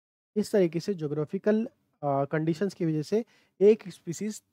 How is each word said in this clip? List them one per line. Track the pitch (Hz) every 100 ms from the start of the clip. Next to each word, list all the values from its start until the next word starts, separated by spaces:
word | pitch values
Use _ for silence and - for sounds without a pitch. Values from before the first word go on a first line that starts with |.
| _ _ _ 214
इस | 196
तरीके | 214 175 165
से | -
ज्योग्राफिकल, | 185 151 147 147 196 208 214 226 - _ _
अ, | 143 139
कंडीशंस | 143 156 156 165 202
की | - 165
वजह | 156
से | 147 214 240 _ _ _
एक | 196 220 180
स्पीशीज | - - 165 208 208 -